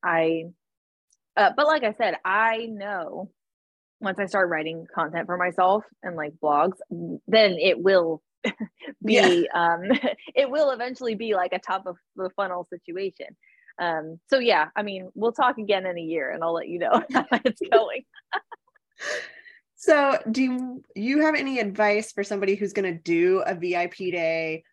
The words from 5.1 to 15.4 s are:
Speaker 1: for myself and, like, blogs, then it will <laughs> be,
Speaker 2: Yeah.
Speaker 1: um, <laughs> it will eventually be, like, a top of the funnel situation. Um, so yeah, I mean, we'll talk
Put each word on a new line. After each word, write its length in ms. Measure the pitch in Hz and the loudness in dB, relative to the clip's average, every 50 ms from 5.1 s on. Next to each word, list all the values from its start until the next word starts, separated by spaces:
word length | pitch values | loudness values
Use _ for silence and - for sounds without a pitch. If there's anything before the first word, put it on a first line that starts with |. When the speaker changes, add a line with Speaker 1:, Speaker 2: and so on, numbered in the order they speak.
| 165 170 - - | -2 -6 -4 -4
Speaker 1:
for 100 | 180 180 | -2 -2
myself 460 | 180 180 175 - 180 185 196 214 214 - _ _ | -2 0 2 4 4 4 4 2 0 -4 _ _
and, 140 | - 185 175 | -10 -10 -8
like, 180 | 160 151 147 156 - | -6 -8 -8 -8 -4
blogs, 360 | - 151 147 147 160 190 185 - - - 175 170 170 165 - - _ - | 0 2 4 4 4 2 0 -4 -10 -12 -10 -10 -8 -8 -10 -10 _ 2
then 300 | 196 220 214 196 180 160 | 4 6 6 4 4 2
it 180 | 160 190 170 - | 2 2 2 4
will 440 | 175 190 190 180 170 165 160 151 _ _ _ _ - | 4 4 4 4 4 2 -2 -6 _ _ _ _ -6
<laughs> 600 | 226 - - 220 - _ _ - - - - - | -6 -6 -6 -10 -12 _ _ -18 -18 -14 -6 0
be, 100 | 214 220 208 196 185 175 175 170 - - | 2 4 6 6 6 6 4 2 0 0
Speaker 2:
Yeah. 200 | 175 170 170 170 | 2 2 2 2
Speaker 1:
um, 80 | 170 180 | 2 2
<laughs> 520 | 202 262 - - 233 - - - - - | 0 0 0 0 -2 -4 -6 -10 -6 0
it 140 | - 285 254 | 0 0 2
will 220 | 262 311 302 277 | 2 2 2 2
eventually 440 | 254 226 240 254 254 - 262 233 220 | 0 -2 -4 -8 -8 -6 -4 -4 -4
be, 200 | 190 233 220 208 | -4 -2 -2 0
like, 180 | 185 180 180 180 | 0 0 -2 -2
a 60 | 185 | -6
top 260 | - - 190 190 196 | -4 -4 -6 -6 -6
of 120 | 185 175 _ _ _ - | -8 -12 _ _ _ -10
the 140 | - 190 185 - | -8 -8 -6 -4
funnel 320 | - 196 185 180 180 170 - | -4 -4 -4 -4 -6 -8 -10
situation. 560 | 180 175 _ - 170 185 196 190 - - - - - _ _ _ _ _ _ _ - - | -12 -16 _ -12 -10 -8 -8 -8 -8 -10 -16 -18 -18 _ _ _ _ _ _ _ -10 -6
Um, 380 | 175 170 165 160 156 160 165 165 _ - | -4 -2 -2 -4 -4 -8 -12 -14 _ 0
so 100 | 269 262 | 0 2
yeah, 260 | 240 233 190 160 151 - - | 4 4 4 4 2 0 -2
I 80 | 208 208 | -6 -4
mean, 260 | 202 196 185 185 185 - | -4 -6 -10 -12 -12 -8
we'll 160 | - 214 233 | -2 -2 -2
talk 260 | 233 - | 0 2